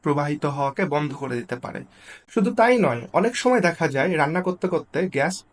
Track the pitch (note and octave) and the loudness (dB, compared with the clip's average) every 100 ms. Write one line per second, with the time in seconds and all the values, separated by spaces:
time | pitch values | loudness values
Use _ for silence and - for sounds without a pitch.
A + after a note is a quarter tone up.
0 | D#3 C#3+ D3 D3 D3 C#3 C#3 C3+ F3+ D3 | 0 -2 -2 -2 -4 -2 -4 -2 -2 0
1 | D3 C3+ C3+ B2 A2+ A#2+ G2 F#2 - _ | -2 -6 -6 -6 -6 -8 -8 -12 -14 _
2 | - - _ - G3+ A#3+ A#3 B3 E3 A#2 | -20 -20 _ 0 0 4 4 6 4 0
3 | A#2+ D3 A3 B3 B3+ B3 F3+ E3 D#3+ C3+ | -2 0 0 0 2 4 2 2 -2 0
4 | E3 E3 D3 F3 F#3 F3+ F#3 E3 - C#3+ | 0 2 0 0 -2 -4 -2 -2 -4 -4
5 | F3+ D3 D3+ F#3 - | -2 0 -2 -4 -12